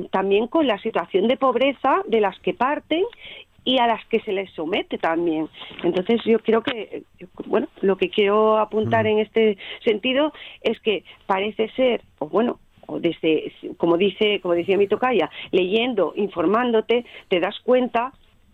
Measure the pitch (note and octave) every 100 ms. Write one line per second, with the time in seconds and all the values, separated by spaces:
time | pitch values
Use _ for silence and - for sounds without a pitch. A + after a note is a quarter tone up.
0 | - F#3+ G3 G3 A#3+ E4 C#4 G3 A3 F#3
1 | E3+ F3+ A3+ C4 C4 A#3+ C#4 B3+ C4+ F4
2 | F#4+ A3 G3 - - F3+ B3+ D4+ - D#4+
3 | A#4 - - - - _ A#3+ B3+ A#3+ G#3+
4 | - A3 - F#3+ F#3 - D#3 A#3 F#4 A3
5 | E3 E3 E3+ D#3 D#3 - - - E3+ F3+
6 | F#3 A#3 G#3 A3 - A3+ B3+ A#3 - -
7 | - - - - - F#3 D4 - G3 F#3+
8 | F3+ - G3+ G#3+ A3 G#3+ G#3+ G#3+ A3 A3+
9 | G#3+ G#3+ G#3+ A3+ A3 G3+ - - A#3+ G#3+
10 | B3+ C4 D4+ - - - A3 A3 A3 F#3
11 | - - - F#3+ G#3 G#3 A3 - B3+ A#3
12 | - _ D3+ F#3 A#3+ - _ _ - D#3+
13 | E3 - E3 D#3 F#3 - - - E3+ E3+
14 | G3+ - G#3+ G3+ F3+ F3 E3+ G3 G3+ G#3
15 | B3+ A3+ D3+ - - F#3 F3+ A3 B3 G3+
16 | D#3 - G3+ E3+ E3+ A3 B3 A3 A3 A#3+
17 | A#3+ - - F3+ F#3 - - B3+ B3 A#3
18 | B3+ - _ _ _